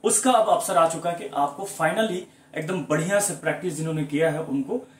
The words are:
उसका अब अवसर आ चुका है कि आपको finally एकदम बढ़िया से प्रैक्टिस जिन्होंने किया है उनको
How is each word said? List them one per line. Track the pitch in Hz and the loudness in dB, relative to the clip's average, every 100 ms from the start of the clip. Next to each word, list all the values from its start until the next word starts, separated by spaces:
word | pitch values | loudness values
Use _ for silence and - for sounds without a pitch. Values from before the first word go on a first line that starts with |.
उसका | 226 226 262 | 2 2 4
अब | 233 220 | 4 4
अवसर | 233 - 175 | 2 4 4
आ | 165 | 4
चुका | 160 170 | 2 -4
है | 170 | -4
कि | - 135 | -6 -2
आपको | 143 - 196 - | -2 -2 -10 -2
finally | 160 190 214 180 - - _ - | 0 2 0 -2 -8 -20 _ -8
एकदम | 156 185 | -4 -4
बढ़िया | 139 156 170 202 | 0 0 2 2
से | 202 | 0
प्रैक्टिस | 160 160 151 180 | -2 -4 -2 -4
जिन्होंने | 151 160 156 | -4 -4 -2
किया | 143 143 160 | -2 2 2
है | 156 | 0
उनको | 151 139 135 165 - | -2 -2 -2 -4 -6